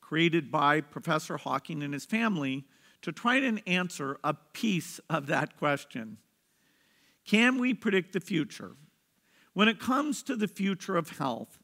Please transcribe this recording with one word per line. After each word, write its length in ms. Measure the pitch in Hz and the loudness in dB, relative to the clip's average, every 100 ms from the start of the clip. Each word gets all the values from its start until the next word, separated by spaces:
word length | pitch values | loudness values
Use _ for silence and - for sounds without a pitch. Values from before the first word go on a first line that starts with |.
created 500 | - 156 170 170 127 | -4 2 4 4 0
by 300 | 151 143 151 | 2 4 4
Professor 560 | 147 - 165 156 - 160 | 2 -6 -2 -2 -2 -8
Hawking 460 | 143 131 - 156 | -4 -4 -4 -8
and 100 | 143 | -6
his 120 | 139 - | -6 -4
family, 600 | 226 226 180 135 135 - _ _ _ | -2 0 0 -2 -4 -8 _ _ _
to 120 | - | -10
try 240 | 160 240 262 | -4 2 2
and 260 | 269 214 - | 2 -2 0
answer 540 | 180 180 - 139 143 147 | 0 0 -4 -6 -2 -2
a 80 | |
piece 640 | 151 _ - 220 175 - - - | -2 _ -4 0 0 -2 -10 -4
of 180 | 160 139 | -4 0
that 280 | 135 151 - | -2 -2 -2
question. 600 | 147 139 - 127 110 113 _ _ _ _ _ _ _ _ _ _ | 0 0 -4 -12 -12 -14 _ _ _ _ _ _ _ _ _ _
Can 360 | - 214 240 262 | 2 4 6 4
we 140 | 247 | 0
predict 380 | 214 220 190 165 | 0 2 0 0
the 80 | 165 | -4
future? 560 | - 170 147 - 101 139 151 _ _ _ _ _ _ | -2 -2 -2 -6 -16 -16 -20 _ _ _ _ _ _
When 140 | - 214 | 2 4
it 120 | 208 | 2
comes 420 | - 262 302 - | 0 0 0 -2
to 140 | - 247 | -4 -2
the 120 | 208 | -2
future 500 | - 196 190 - 180 | -2 -2 -2 -2 -2
of 200 | 160 - | -2 -4
health, 400 | 139 117 110 - | -4 -4 -8 -16